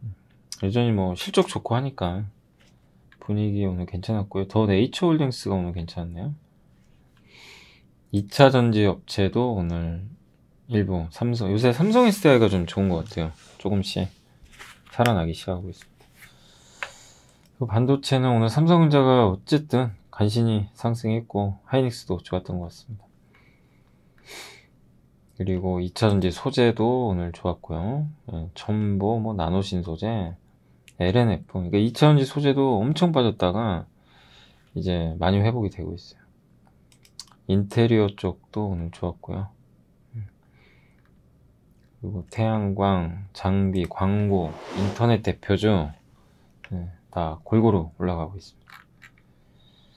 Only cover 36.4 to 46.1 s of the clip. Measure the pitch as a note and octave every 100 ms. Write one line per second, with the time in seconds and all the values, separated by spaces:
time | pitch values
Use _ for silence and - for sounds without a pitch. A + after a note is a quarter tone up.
36.4 | _ _ _ _ _ _ _ - - _
37.4 | - G2 G2+ A#2+ A#2 A2+ G2+ G2+ F#2+ -
38.4 | _ A2 G#2 F2 E2+ - F2 - - F2+
39.4 | G2+ _ _ _ _ _ _ A#2 G2+ _
40.4 | _ _ _ _ _ _ _ _ _ _
41.4 | _ _ _ _ _ - G2 G2+ - -
42.4 | A2 A2 G2+ G2 G2 F#2 E2+ F2+ G2+ -
43.4 | F#2+ G2 G2 F#2 F2 - F#2+ G#2 G#2 G2
44.4 | D#2+ D2+ - - G2 G#2+ A#2 G#2+ G2 E2+
45.4 | - G2 G#2+ G2 D#2 D#2 _